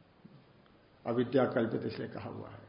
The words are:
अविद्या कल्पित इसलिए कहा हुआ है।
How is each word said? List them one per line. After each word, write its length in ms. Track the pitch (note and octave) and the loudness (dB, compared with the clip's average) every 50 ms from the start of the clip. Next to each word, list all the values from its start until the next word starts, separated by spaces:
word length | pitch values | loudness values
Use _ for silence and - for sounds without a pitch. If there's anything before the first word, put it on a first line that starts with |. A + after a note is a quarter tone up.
| - - - _ - - - - - - - - - - - - - _ _ - - | -20 -20 -20 _ -20 -20 -20 -20 -20 -20 -20 -20 -20 -20 -20 -20 -20 _ _ -8 -4
अविद्या 380 | B2 A#2 B2+ A#2+ A#2 - C3 A#2+ | -2 2 2 2 4 4 4 4
कल्पित 380 | - - B2 A2+ G#2+ - - - | 4 4 2 2 2 0 -2 -2
इसलिए 240 | - - - A#2+ - | -4 -4 -6 -8 -8
कहा 220 | - - - A#2 | -8 -10 -10 -10
हुआ 180 | - - - - | -10 -10 -12 -12
है। 120 | - - - | -14 -18 -20